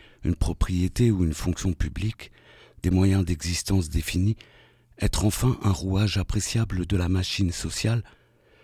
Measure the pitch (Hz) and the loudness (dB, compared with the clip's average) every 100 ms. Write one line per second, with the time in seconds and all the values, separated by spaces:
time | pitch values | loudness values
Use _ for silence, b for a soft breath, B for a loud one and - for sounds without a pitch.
0 | B B - 90 - 85 - 90 90 - | B B -4 0 -2 0 0 2 0 2
1 | 120 98 85 76 90 87 98 85 78 - | 2 4 0 0 -4 -2 -2 -2 -4 -2
2 | 110 - - B B B B B 90 92 | -6 -6 -16 B B B B B 0 4
3 | 95 98 87 85 87 85 - 98 78 78 | 4 4 2 -2 -2 -4 0 0 0 -4
4 | - 85 98 110 B B B B B - | -2 0 0 -2 B B B B B -4
5 | 104 - 101 - 127 120 104 92 92 95 | 0 2 0 2 0 2 0 0 0 0
6 | 107 101 87 107 - 113 110 92 87 98 | 2 0 -2 -2 -2 -2 -2 -2 -2 0
7 | 87 92 92 - 95 - 80 - 107 117 | 2 0 0 0 -2 -2 -6 -2 0 -2
8 | - b b b b b | -4 b b b b b